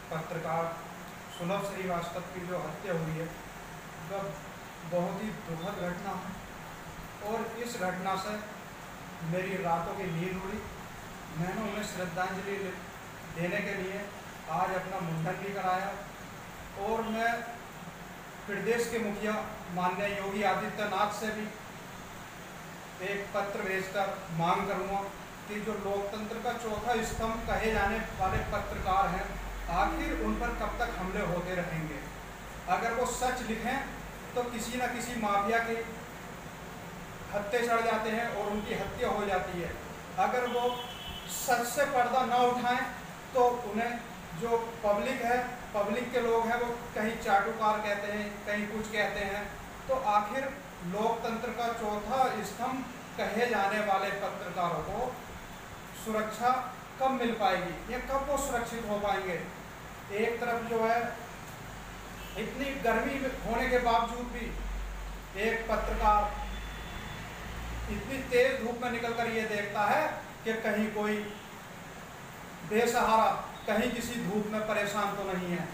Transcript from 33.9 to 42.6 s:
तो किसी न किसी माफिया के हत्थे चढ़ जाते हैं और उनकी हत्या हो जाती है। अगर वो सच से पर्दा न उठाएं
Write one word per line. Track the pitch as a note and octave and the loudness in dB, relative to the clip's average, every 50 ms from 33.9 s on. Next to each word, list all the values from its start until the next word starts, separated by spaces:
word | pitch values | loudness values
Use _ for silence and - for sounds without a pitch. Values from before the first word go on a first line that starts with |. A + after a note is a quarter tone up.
| - - - - - - - - - | -6 -8 -10 -10 -10 -10 -10 -2 0
तो | B3 A#3+ | 0 0
किसी | A#3+ A#3+ A3 A3 A3+ B3 B3 | 0 -2 -4 -4 -4 -2 0
न | B3+ A#3+ | 0 0
किसी | B3 A#3 - B3 A#3+ A#3 | 0 -2 -4 -4 -2 0
माफिया | G#3+ G3+ G3+ G3+ G3+ G#3+ A3+ A#3 | 2 4 4 4 4 6 4 4
के | A3+ A3+ A3+ A#3 A3+ - - - - - - - - - - - - - - - - - - - - - - - - - - - - - | 4 2 0 -2 -2 -6 -8 -10 -10 -10 -10 -12 -10 -10 -10 -10 -12 -12 -12 -12 -12 -10 -10 -10 -10 -10 -10 -10 -10 -12 -10 -10 -8 -4
हत्थे | - G#3 G3+ - B3 A#3+ | -2 -2 -2 0 0 2
चढ़ | A#3 A#3+ A#3 A3+ | 4 4 4 4
जाते | A3+ A#3 A3 A3 A3 A3+ | 4 4 2 2 2 0
हैं | A3 A#3 A#3 A#3 | 0 0 0 0
और | G#3 G3+ G#3 G3+ | 0 -2 0 0
उनकी | G3+ G#3+ G#3 - G#3+ | 0 -2 0 -2 -2
हत्या | - G3 - - - B3 G#3+ | -2 -2 -4 -2 0 0 2
हो | G#3 G#3 G3+ | 2 2 2
जाती | G3 F#3+ F3+ - F3+ F3 F3 | 2 2 2 2 0 -2 -2
है। | E3 D3+ - - - - - - - - - F3+ | -2 -2 -4 -6 -8 -10 -10 -10 -10 -6 2 4
अगर | G3 G#3+ A#3+ B3 B3 B3 | 4 4 4 2 2 2
वो | A3+ A#3+ A#3+ B3 A#3+ A#3+ - - - - - - - - - - | 2 2 2 2 2 0 -4 -6 -8 -8 -8 -8 -8 -8 -6 -6
सच | - - - - A#3+ A#3 A#3+ - | -4 -2 4 4 4 4 4 2
से | - D4 C#4 C4 - | 4 2 4 6 6
पर्दा | B3 A#3+ A#3 C4 C4 B3+ | 6 6 6 6 4 6
न | A3+ A#3+ B3 B3 | 6 6 8 8
उठाएं | B3 A#3+ - | 8 6 4